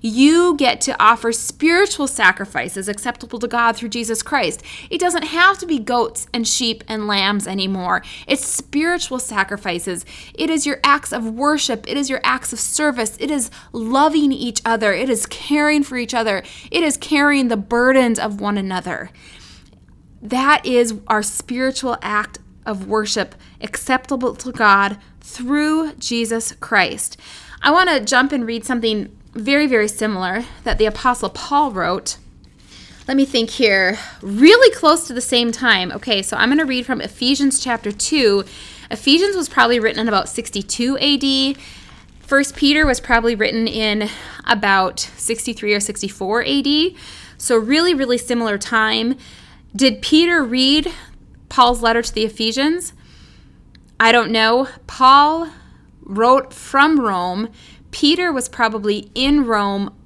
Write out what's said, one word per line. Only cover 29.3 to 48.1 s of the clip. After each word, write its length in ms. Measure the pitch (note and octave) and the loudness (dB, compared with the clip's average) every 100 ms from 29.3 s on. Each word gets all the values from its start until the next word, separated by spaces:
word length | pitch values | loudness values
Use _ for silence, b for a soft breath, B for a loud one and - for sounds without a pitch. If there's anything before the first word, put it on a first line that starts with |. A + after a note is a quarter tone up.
very, 340 | - A3 C#4 D4+ | -10 0 2 4
very 220 | A#3+ G#3+ | 2 0
similar 560 | G#3+ A3 G3 F#3 G3 A#3+ B | -2 -4 -2 -4 -4 -8 B
that 160 | - G3+ | -4 0
the 60 | |
Apostle 440 | G#3+ G#3 B3+ B3 G3 | 0 2 0 0 -4
Paul 440 | - - C#4+ D4 | -8 -2 0 0
wrote. 460 | F#3+ E3+ F#3 - - - - - _ B B B B - | 0 -2 -2 -4 -10 -14 -20 -20 _ B B B B -2
Let 80 | C4+ | 0
me 80 | |
think 260 | C4+ C4+ A3+ | 2 0 -4
here. 480 | - A#3 G3 F#3 G#3+ B B | 0 2 2 0 -2 B B
Really 500 | - G3+ D4 A#4 C5 | -8 6 8 10 6
close 360 | - D#4+ D#4+ - | 4 2 2 0
to 40 | |
the 80 | B3 | -8
same 300 | - B3 A#3 | -2 0 0
time. 400 | A3+ B3+ G3+ F3+ | -2 0 2 0
Okay, 320 | - - G#3 | -8 -4 -2
so 140 | F#3+ - | -2 -2
I'm 140 | A3 | 2
gonna 140 | C#4+ | 2
read 220 | D4+ B3+ A#3+ | 0 -2 -4
from 140 | B3+ | -6
Ephesians 580 | - - - C#4 C#4 C4+ | -6 -4 -2 2 2 0
chapter 320 | C4 A3+ G3+ | -4 -6 -6
two. 540 | G#3 - D#4 A#3 G3 F#3+ B B B B | -6 -2 2 4 2 -2 B B B B
Ephesians 420 | G#3+ - D#4 G4 | -4 2 4 4
was 140 | F#4+ D#4 | -2 -2
probably 320 | - A#3 A#3+ | 2 4 4
written 200 | A3 - | 0 0
in 60 | A3+ | 0
about 220 | G3+ - | 0 -2
sixty-two 680 | - A3 G3+ G3 - A#3+ C4+ | -8 -8 -8 -6 -4 -2 0
A 160 | C#4+ C#4+ | 0 2
D. 400 | C#4 C4+ C4+ C#4 B B B B B - | 2 2 0 -2 B B B B B -20
First 340 | - C4+ C#4 | 0 2 2
Peter 320 | - C#4 D4 D4+ | 0 2 4 2
was 140 | B3 | 0
probably 340 | - A#3 A3+ | 2 2 2
written 320 | A3+ A3 A3+ A3+ | 0 0 0 -2
in 420 | - G#3+ G#3 G#3+ B B B - | -2 -2 -2 -4 B B B -2
about 540 | A3+ G3+ G3 F#3 - | 0 2 2 2 -4
sixty-three 760 | - - - A3+ - A3 G#3 | -10 -8 -6 -4 -4 -6 -2
or 60 | G#3 | 0
sixty-four 640 | G#3 G3+ G3 - F#3+ A3 | -2 -6 -8 -6 -2 -2
A 180 | - C#4 | 0 0
D. 340 | C4+ D4 E4+ F4+ B B B B | 2 2 0 -4 B B B B
So 200 | - A#3 | 0 0
really, 360 | A3 D4 F4 | 2 2 2
really 260 | D#4 C4 | 2 0